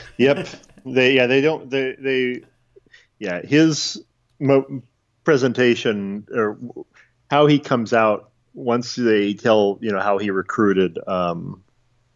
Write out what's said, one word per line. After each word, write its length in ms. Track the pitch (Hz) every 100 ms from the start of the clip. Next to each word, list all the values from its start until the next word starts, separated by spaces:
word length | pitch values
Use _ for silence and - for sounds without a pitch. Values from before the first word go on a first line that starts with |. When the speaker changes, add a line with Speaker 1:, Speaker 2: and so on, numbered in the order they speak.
| - -
Speaker 1:
Yep. 320 | 131 143 -
Speaker 2:
<laughs> 60 | - _ _ 131
Speaker 1:
They, 280 | 131 127
yeah, 120 | 135 123
they 140 | 135
don't, 300 | 147 156 127
they, 240 | 135 131 -
they, 440 | 135 131 127 123 - _ _ _ _ _ _ _
yeah, 220 | 101 87
his 600 | - 143 160 151 - - - _ _ _
mo-, 440 | 139 135 135 135 - _ _ _
presentation 1000 | - 139 131 117 123 113 123 104 98 101 104
or 240 | 117 107
w-, 300 | 110 120 - - _ _ _ _
how 160 | 143 151
he 120 | 143
comes 360 | 143 127 107
out 360 | 117 110 104 - _ _
once 420 | - 131 120 123
they 380 | - 120 107 101
tell, 460 | 98 123 110 101 98
you 120 | 113
know, 80 | 98
how 180 | 101 98
he 120 | 104
recruited, 680 | 95 90 - 104 95 92 82 -
um, 560 | 92 87 85 90 98 _ _ _ _ _